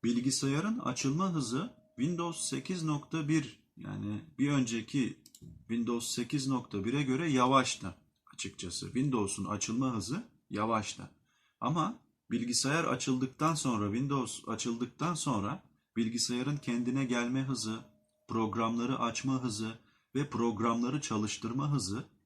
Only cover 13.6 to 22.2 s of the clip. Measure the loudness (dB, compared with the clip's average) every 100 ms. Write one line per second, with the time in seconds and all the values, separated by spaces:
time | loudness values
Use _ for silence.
13.6 | 0 0 0 0 0 0 -2 -6 -6 -4
14.6 | -2 -2 -4 -2 -2 -2 0 0 -2 -4
15.6 | -10 _ _ -2 -2 0 0 0 0 -2
16.6 | -2 -2 0 0 0 0 0 0 0 -2
17.6 | -2 -6 -8 _ _ _ _ 0 0 2
18.6 | 0 0 0 0 0 -2 0 0 0 -2
19.6 | -6 -8 _ _ _ -4 -2 2 0 2
20.6 | 2 2 2 0 0 0 0 -2 -4 -2
21.6 | 2 0 0 -4 -6 _